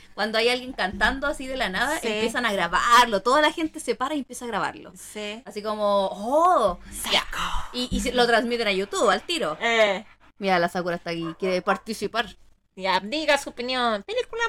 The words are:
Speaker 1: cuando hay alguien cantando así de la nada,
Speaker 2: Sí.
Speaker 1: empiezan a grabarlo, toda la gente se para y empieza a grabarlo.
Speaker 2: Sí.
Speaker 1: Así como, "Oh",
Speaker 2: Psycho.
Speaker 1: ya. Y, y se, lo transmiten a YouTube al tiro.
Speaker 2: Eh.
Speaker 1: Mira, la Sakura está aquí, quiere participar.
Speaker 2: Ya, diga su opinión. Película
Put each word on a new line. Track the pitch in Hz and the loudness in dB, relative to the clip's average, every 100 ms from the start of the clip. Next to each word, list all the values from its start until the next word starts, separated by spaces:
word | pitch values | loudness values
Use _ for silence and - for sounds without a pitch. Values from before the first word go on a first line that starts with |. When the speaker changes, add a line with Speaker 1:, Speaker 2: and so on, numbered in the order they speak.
| - - | -16 -6
Speaker 1:
cuando | 208 220 | -2 2
hay | 233 | 2
alguien | 247 254 | 2 -2
cantando | 262 190 196 214 269 285 | -4 -4 2 0 2 -2
así | 302 262 | -4 -6
de | 262 | -4
la | 226 | -2
nada, | 190 247 220 | 0 -2 -2
Speaker 2:
Sí. | 233 | -2
Speaker 1:
empiezan | 214 226 254 240 | -2 -2 0 0
a | |
grabarlo, | 196 170 175 - 240 240 202 | 0 0 0 6 6 6 2
toda | 240 277 | 2 4
la | 302 | 4
gente | 311 320 311 | 2 -4 -6
se | - 220 | -6 -4
para | 262 311 | -2 -4
y | |
empieza | 254 247 240 | -6 -10 -6
a | |
grabarlo. | 214 147 - - 180 | -2 -2 -6 -14 -18
Speaker 2:
Sí. | - 214 208 220 - | -16 -10 -10 -10 -12
Speaker 1:
Así | 214 | -8
como, | 208 214 208 202 190 | -6 0 2 4 2
"Oh", | 190 214 285 339 339 214 175 - | -2 0 4 6 6 4 0 -8
Speaker 2:
Psycho. | - - | -10 -2
Speaker 1:
ya. | - - - - - - | -2 -2 -4 -2 -2 -2
Y, | 247 247 | -4 -4
y | - | -2
se, | 226 | -2
lo | 247 240 | 2 4
transmiten | 233 233 240 220 | 4 2 0 0
a | |
YouTube | 190 202 381 233 | 0 -2 2 2
al | 190 | 2
tiro. | - 339 185 160 | 0 -2 -2 -2
Speaker 2:
Eh. | 226 226 214 190 220 - - _ | 0 4 4 2 -6 -20 -20 _
Speaker 1:
Mira, | 196 180 | 0 2
la | 170 | 2
Sakura | 185 175 175 | 0 -4 -4
está | - | -6
aquí, | 170 165 165 | -6 -6 -4
quiere | 190 180 | -2 0
participar. | 175 196 - 220 196 220 220 - - _ _ - | 0 -2 -2 -8 -4 -4 -6 -10 -20 _ _ -6
Speaker 2:
Ya, | 185 180 | 0 0
diga | 196 285 302 285 | 0 -2 2 0
su | 285 | 0
opinión. | - 240 254 240 214 | -8 -6 -2 0 -2
Película | 208 466 466 453 | -4 -6 -4 -4